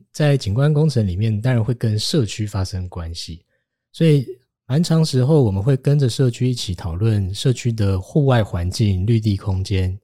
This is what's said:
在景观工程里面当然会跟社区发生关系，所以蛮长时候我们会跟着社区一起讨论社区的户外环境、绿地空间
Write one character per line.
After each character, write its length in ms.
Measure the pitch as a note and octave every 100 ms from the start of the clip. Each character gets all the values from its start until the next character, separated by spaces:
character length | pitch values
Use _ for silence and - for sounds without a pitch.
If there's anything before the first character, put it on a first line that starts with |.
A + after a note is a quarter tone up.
| -
在 240 | - D3 C#3
景 160 | -
观 180 | G#2+ D3
工 160 | D3 D#3
程 180 | B2
里 120 | G2+ F2+
面 240 | A2+ G#2
当 100 | A#2+
然 100 | B2
会 120 | G#2+
跟 240 | A#2 A#2 G#2+
社 260 | - E3
区 220 | G#2+ -
发 180 | G#2 G2
生 240 | F#2 F#2 F#2
关 260 | F2+ E2
系， 300 | E2 - E2 _ _ _ _ _
所 160 | - E3
以 180 | C#3+ A#2+ - _ _
蛮 160 | - C#3
长 220 | F3 D#3+
时 220 | D#3 B2+
候 180 | B2+ D#3+
我 80 | A#2
们 100 | F#2+
会 140 | A2
跟 240 | C3 - C#3+
着 80 | C3
社 220 | - C3
区 180 | - B2+
一 40 |
起 200 | B2 -
讨 220 | F2 F2
论 380 | E2+ A2+ G#2 F#2+
社 180 | G2 C#3
区 220 | A#2+ A#2+
的 260 | A2 G2 F#2+
户 280 | - D#3+ C#3
外 140 | A#2+
环 280 | G2+ F2+ F2+
境、 340 | - G#2+ F#2
绿 140 | G2+ A#2
地 160 | G#2+
空 260 | G2 - F#2+
间 380 | F#2 F#2+ F#2 F#2+